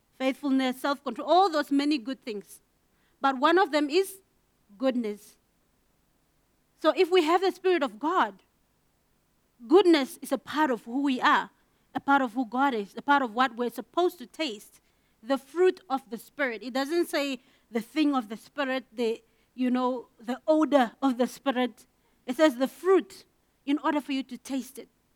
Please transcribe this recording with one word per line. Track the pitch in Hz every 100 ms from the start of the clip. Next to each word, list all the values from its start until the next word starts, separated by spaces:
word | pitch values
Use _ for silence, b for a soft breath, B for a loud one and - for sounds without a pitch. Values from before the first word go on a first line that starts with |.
| _ -
faithfulness, | 262 262 285 262 262 254
self-control, | 294 277 262 233 277
all | 339 392
those | 311 285
many | 277 285 302
good | 220 262
things. | - 208 - - _ _ _ _ _ _
But | 277 269
one | 294 349
of | 349
them | 294 294
is | 330 392 - _ _ _ _ _ 202
goodness. | 262 247 220 208 - _ _ _ _ _ _ _ _ _ _ _ _ _ _ _
So | 311
if | 285 339
we | 370
have | 302 349
the | 370
Spirit | 359 370 339
of | 269 208
God, | 302 359 226 196 _ _ _ _ _ _ _ _ _ _ _ _ 233
goodness | 339 359 311 262 -
is | -
a | 247
part | - 277 311
of | 233
who | 233 254
we | 285 262
are, | 285 240 208 _ _ _ _ 285
a |
part | - 277
of | 254
who | 220 226
God | 247 277
is, | 233 196 -
a |
part | - 285
of | 254
what | 214 262 226
we're | 240
supposed | - - - 359 -
to | 240
taste. | - 311 208 - _ _ _ _ _ 220
The | 269
fruit | - 330 370 370 -
of | 262 -
the | 226
Spirit. | - - 269 220
It | 240
doesn't | 254 269 339 330
say | 320 277 262 b b b
the | 226
thing | - 302 294
of | 269 208
the | 220
Spirit, | - - 269 262 -
the, | 220 226 226 _ _ _ -
you | 254
know, | 254 254 254 - _
the | 226 254 -
odor | 311 302 277 226 -
of | 269 240
the | 240
Spirit. | - 277 247 247 - _ _ _ _ -
It | 254
says | 311 240
the | 262
fruit | - 359 370 208 - - _ _ _ -
in | 302
order | 311 294
for | -
you | 269
to | 254 240
taste | - 269 - -
it. | - _ _